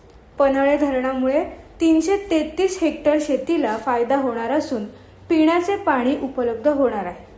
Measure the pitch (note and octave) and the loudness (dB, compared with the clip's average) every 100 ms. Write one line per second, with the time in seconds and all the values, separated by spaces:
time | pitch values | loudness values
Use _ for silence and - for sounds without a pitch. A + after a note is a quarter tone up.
0 | - - - - C#4 C4+ C#4 D4 C#4+ C4 | -20 -20 -10 0 2 4 2 2 2 0
1 | B3+ C4 B3+ C#4+ F4+ - - - E4 D#4+ | -2 -2 0 0 -2 -8 -16 -2 2 4
2 | D#4+ G4+ G4+ D#4+ D4+ - F#4 - E4 D4+ | 2 0 0 -2 -2 -2 -2 0 -2 0
3 | D4 D4+ D4 C4 - E4 B3+ A3 C4 A#3+ | 0 2 2 -2 0 -2 0 -2 -2 -2
4 | A#3 C#4 C4 A3+ A#3 C#4+ D4+ B3 G#3 - | 0 0 0 -4 -2 -2 -2 -6 -6 -14
5 | - - - E4 D#4 F4 F4 G4+ G4+ C4+ | -20 -12 -2 2 4 2 0 -2 0 0
6 | A#3+ D4 C4 C4 A#3+ A3 C#4 C#4+ B3+ G#3+ | 0 -2 -4 -4 -4 0 0 2 0 0
7 | F3+ E3+ - | -8 -10 -16